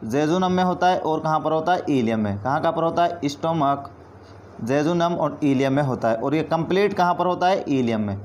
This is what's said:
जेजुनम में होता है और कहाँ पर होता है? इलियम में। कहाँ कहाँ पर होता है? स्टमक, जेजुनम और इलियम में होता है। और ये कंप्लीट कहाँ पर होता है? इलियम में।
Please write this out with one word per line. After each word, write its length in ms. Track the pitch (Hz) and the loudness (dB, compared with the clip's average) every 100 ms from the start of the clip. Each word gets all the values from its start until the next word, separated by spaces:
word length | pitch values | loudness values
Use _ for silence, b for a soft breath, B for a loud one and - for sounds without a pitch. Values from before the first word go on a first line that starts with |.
जेजुनम 480 | 113 135 151 185 185 | -4 0 0 2 2
में 120 | 180 | 2
होता 220 | 180 175 180 | 0 2 2
है 120 | - | 2
और 220 | 151 156 | 0 -2
कहाँ 200 | 156 156 | 0 -2
पर 120 | 151 | 0
होता 200 | 160 156 | 0 0
है? 100 | 180 - | 0 0
इलियम 320 | 135 113 110 | 0 2 0
में। 220 | 104 101 | -2 -2
कहाँ 180 | 127 147 | -2 0
कहाँ 120 | 165 | 0
पर 100 | 165 | 0
होता 220 | 165 165 | 0 0
है? 160 | 170 - | 0 0
स्टमक, 680 | 143 - 165 165 139 139 - - - - B B - - | -6 -4 -2 0 0 0 -6 -18 -20 -20 B B -20 -10
जेजुनम 500 | 113 143 147 175 170 | -2 0 0 0 0
और 260 | 175 147 143 | 0 -4 0
इलियम 300 | 147 131 135 | 0 2 2
में 100 | 135 | 2
होता 260 | 139 110 113 | 0 0 0
है। 80 | - | 0
और 180 | 139 | 0
ये 80 | 156 | -2
कंप्लीट 520 | 151 165 160 190 202 | 0 -2 0 2 2
कहाँ 200 | 202 175 | 2 2
पर 120 | 175 180 | 2 0
होता 200 | 175 180 | 2 2
है? 160 | 190 | 2
इलियम 380 | - 135 117 110 | 0 0 2 0
में। 200 | 104 101 | -2 -6